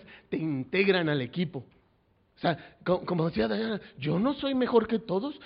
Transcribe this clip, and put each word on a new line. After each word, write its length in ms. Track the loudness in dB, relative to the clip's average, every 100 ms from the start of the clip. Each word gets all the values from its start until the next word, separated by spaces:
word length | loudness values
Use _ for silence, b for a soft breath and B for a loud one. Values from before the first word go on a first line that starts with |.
| -8 B _
te 80 | -4
integran 720 | -2 -2 -2 2 4 4 2
al 120 | 0
equipo. 380 | -2 -2 -4 -4 -12 _ _ _ _ _ _ _
O 40 |
sea, 180 | -2 -2 B -8
co-, 220 | -2 0 0
como 220 | 0 0
decía 180 | 0 0
Dayana, 320 | 0 -2 -4 B -8
yo 180 | -2 0
no 160 | 0
soy 220 | 0 -2 0
mejor 320 | 4 4 4
que 100 | 0
todos, 420 | 0 -2 -2 -8